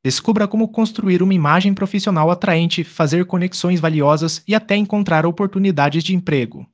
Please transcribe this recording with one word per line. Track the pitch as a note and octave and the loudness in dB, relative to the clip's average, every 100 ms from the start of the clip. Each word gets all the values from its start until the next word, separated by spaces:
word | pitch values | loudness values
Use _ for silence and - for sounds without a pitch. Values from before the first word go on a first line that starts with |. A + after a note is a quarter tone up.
Descubra | C3 - - G#3+ G3+ | -2 -2 0 0 0
como | G#3+ A3 | 0 -2
construir | A3+ A3 A3+ G3 F3+ | 0 -2 -2 0 2
uma | F#3+ | 2
imagem | F#3+ D3 E3+ G3 | 2 2 2 2
profissional | G3 F#3+ G3+ G3+ E3+ D#3 | 0 -2 -2 -2 0 2
atraente, | F3 F#3+ E3 E3+ - D#3 | 0 0 0 0 -2 -6
fazer | - D3+ E3 F3+ | -2 0 0 0
conexões | F3+ F3+ - F3 F3+ | -2 -2 -2 -2 0
valiosas | D#3+ D#3 C#3+ D3+ E3 - - | 0 2 2 2 0 -6 -2
e | G#3+ | -2
até | G#3+ G3+ | 0 -2
encontrar | G3+ G#3 G3 D#3+ E3 | 0 -2 0 2 0
oportunidades | E3+ G3 G3 G3 D3 C#3+ D#3 | -2 -4 0 0 2 0 0
de | D#3+ F#3 | -2 -2
emprego. | F3+ C#3+ A#2 C#2+ - | 0 -2 -2 -8 -20